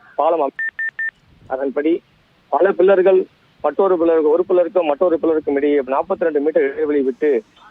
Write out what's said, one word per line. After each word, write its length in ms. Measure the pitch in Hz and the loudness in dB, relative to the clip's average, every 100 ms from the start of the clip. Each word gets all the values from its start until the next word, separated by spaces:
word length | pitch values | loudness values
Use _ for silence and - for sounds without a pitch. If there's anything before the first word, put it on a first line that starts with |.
| - - | -12 -4
பாலம் 240 | 151 165 | -2 0
அமை-, 280 | 139 - - - - - - - _ _ - | -2 -4 -8 -6 -8 -8 -10 -10 _ _ -12
அதன்படி 560 | 127 139 131 151 170 - _ _ _ _ | -6 -6 -4 -2 -2 -6 _ _ _ _
பல 220 | 139 190 | 0 2
பில்லர்கள் 540 | 165 185 190 185 190 190 _ _ _ | 4 4 4 4 2 0 _ _ _
மற்றொரு 320 | 151 147 196 180 | -4 0 0 2
பில்லருக்கு, 380 | 165 165 151 165 | 2 2 2 2
ஒரு 80 | 185 | 2
பில்லருக்கும் 400 | 180 165 180 165 | 0 0 0 0
மற்றொரு 280 | 139 180 160 | 0 0 0
பில்லருக்கும் 320 | 160 156 151 | 0 -2 -2
இடையே 260 | 139 147 143 | -2 0 0
நாற்பத்தி 480 | 127 135 170 190 165 | -2 -4 -4 -4 -2
ரெண்டு 120 | 147 | -2
மீட்டர் 320 | 147 160 139 | 0 0 0
இடைவெளி 300 | 147 156 147 | -2 -2 0
விட்டு 400 | 131 123 151 123 - _ - | -2 -2 -2 -2 -4 _ -10